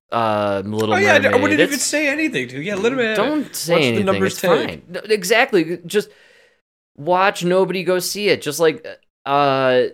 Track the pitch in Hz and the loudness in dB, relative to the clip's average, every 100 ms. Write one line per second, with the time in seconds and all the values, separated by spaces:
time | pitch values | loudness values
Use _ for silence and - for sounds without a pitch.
0 | - 117 113 104 104 98 98 107 110 - | -6 -2 0 0 0 -2 -4 -2 0 2
1 | - 294 269 - 302 302 - 285 - 294 | 4 4 4 2 2 2 0 0 -2 -2
2 | 302 294 311 151 123 127 165 202 220 262 | -2 -2 -2 -4 -6 -8 -6 -2 -2 0
3 | 220 214 240 302 247 - 160 170 135 117 | -2 0 0 -2 -4 -6 0 2 2 0
4 | 190 190 190 - - 143 117 76 - 175 | 0 0 0 -2 0 0 0 -8 -12 -10
5 | 202 214 185 226 269 196 160 170 170 208 | -2 -2 2 2 2 2 0 -4 -4 -4
6 | - _ _ _ _ _ _ _ _ - | -4 _ _ _ _ _ _ _ _ -10
7 | 147 180 196 202 175 185 185 180 170 185 | -2 2 2 0 0 2 2 -2 -2 -2
8 | 175 196 208 143 - 143 165 139 - 95 | -2 -4 0 0 -2 0 2 0 -8 -18
9 | _ _ - 139 143 135 131 127 120 | _ _ -2 2 2 2 2 2 2